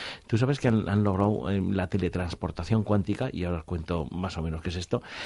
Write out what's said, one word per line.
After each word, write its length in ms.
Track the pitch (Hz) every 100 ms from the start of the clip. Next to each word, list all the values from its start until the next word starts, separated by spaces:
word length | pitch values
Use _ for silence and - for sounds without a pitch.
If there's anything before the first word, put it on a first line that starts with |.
| - - -
Tú 120 | 110
sabes 200 | 127 139
que 100 | 127
han, 200 | 110 92
han 160 | 104
logrado, 460 | 104 95 101 107 65
eh, 100 | 98
la 260 | 92 98 90
teletransportación 920 | 101 90 90 87 - 85 - 85 110
cuántica, 460 | 101 104 95 101 131
y 120 | -
ahora 140 | 87 85
os 60 |
cuento 420 | - 87 80 85 69
más 260 | 87 92 80
o 40 |
menos 200 | 80 80
qué 80 | 90
es 60 | 87
esto, 260 | 87 120 - -